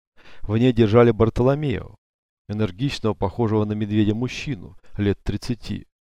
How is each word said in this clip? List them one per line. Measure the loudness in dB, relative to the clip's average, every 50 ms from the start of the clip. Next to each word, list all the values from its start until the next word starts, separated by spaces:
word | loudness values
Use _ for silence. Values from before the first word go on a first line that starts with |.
| _ _ _ -20 -20 -20 -14 -10 -6
В | -2 0
ней | 2 4 4 4
держали | 4 4 6 6 6 6 6
Бартоломео, | 6 4 2 0 2 2 0 0 0 0 -2 -4 -6 -6 -8 -12 -18 _ _ _ _ _ _ _ _ _ _ -10
энергичного, | -4 -4 -4 -4 -4 -4 -4 -4 -4 -2 -4 -4 -2
похожего | -2 -4 -6 -2 -2 -2 0 0 0 0
на | -2 -2
медведя | -4 -4 0 2 2 2 2 2
мужчину, | 0 -4 -6 -6 -8 -8 -8 -8 -8 -10 -16 -20 -20 -20 -12 -6
лет | -2 0 0 0 0 _
тридцати, | -6 -6 -6 -6 -6 -6 -6 -6 -8 -10 -10 -10 -14 _ _